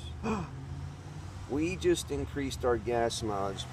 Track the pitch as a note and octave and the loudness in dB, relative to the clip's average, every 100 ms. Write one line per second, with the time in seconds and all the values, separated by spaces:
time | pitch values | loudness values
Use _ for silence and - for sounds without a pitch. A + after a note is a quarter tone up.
0 | - - A3 G#3+ D#3 - - - - - | -8 -4 0 0 -2 -8 -8 -6 -8 -8
1 | - - - - - C#3 D#3+ F3+ F3+ E3 | -10 -10 -10 -10 -2 0 0 2 4 4
2 | - C#3+ C#3 - C3+ B2 B2+ A#2+ G#2 A#2+ | 2 -2 -2 -2 -2 2 4 4 4 4
3 | A#2 - A2+ G2+ G2 G2 - | 4 2 0 0 0 -2 -2